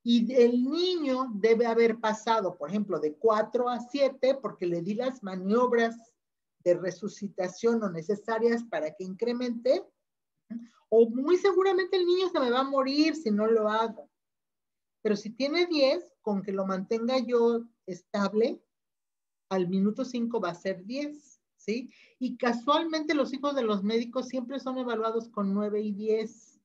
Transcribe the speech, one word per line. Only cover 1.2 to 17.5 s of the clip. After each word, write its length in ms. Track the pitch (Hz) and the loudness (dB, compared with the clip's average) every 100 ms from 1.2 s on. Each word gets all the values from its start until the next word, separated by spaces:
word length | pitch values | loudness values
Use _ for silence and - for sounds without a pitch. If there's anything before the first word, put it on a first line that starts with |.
| 262 | -4
debe 320 | 202 220 226 233 | 0 2 4 4
haber 340 | 226 233 220 | 4 2 2
pasado, 580 | 220 208 - 226 180 - | -2 -2 0 0 0 -6
por 120 | 147 | -6
ejemplo, 320 | 208 202 160 | -4 -2 -2
de 140 | 151 151 | -2 2
cuatro 520 | 226 214 220 240 240 | 2 2 0 -2 -2
a 140 | 240 | -4
siete, 520 | 233 285 269 269 254 269 | -6 0 0 2 0 0
porque 300 | 208 - 175 | -4 -6 -4
le 160 | 170 | -2
di 120 | 170 | -2
las 280 | 214 254 262 | -2 -4 -6
maniobras 760 | 196 185 190 226 247 233 226 233 - _ _ _ _ _ | -8 -6 0 2 4 2 0 -2 -18 _ _ _ _ _
de 160 | 175 170 | 2 2
resucitación 1080 | 185 175 208 - 202 - 185 - 233 233 | 0 -6 -10 -8 -12 -6 -6 0 0 2
o 60 | 202 | -2
necesarias 760 | 165 160 202 - 220 233 233 | -6 -4 -4 -2 0 2 0
para 320 | - 160 151 - | -2 -4 -4 -8
que 80 | |
incremente, 800 | 185 190 233 240 247 240 254 349 - _ _ _ _ _ _ 233 - _ _ | -12 -4 -4 -2 -4 -4 0 0 -2 _ _ _ _ _ _ -14 -14 _ _
o 220 | 226 226 | 4 4
muy 260 | 247 285 359 | 2 0 2
seguramente 600 | 403 359 381 370 370 381 | 4 4 2 2 0 0
el 80 | 349 | 2
niño 240 | 359 370 | 2 0
se 100 | 339 | 0
me 100 | 254 | 0
va 120 | 247 | 0
a 80 | 277 | 0
morir 480 | 277 262 285 320 - | 0 0 2 0 0
si 120 | 220 | -2
no 160 | 208 220 | 0 2
lo 220 | 226 214 | 2 2
hago. 420 | 220 226 220 - _ _ _ _ _ _ _ _ _ | 0 -2 -6 -20 _ _ _ _ _ _ _ _ _
Pero 160 | 214 202 | -2 -2
si 140 | 214 | -4
tiene 340 | - 277 330 349 | -4 -2 0 2
diez, 480 | 302 269 339 - _ | 4 2 2 -4 _
con 200 | 220 196 | -4 -4
que 120 | 196 | -2
lo 120 | 196 190 | -4 -2
mantenga 540 | 190 196 226 233 262 | -4 -2 -2 0 0
yo 460 | 233 240 233 | 2 2 2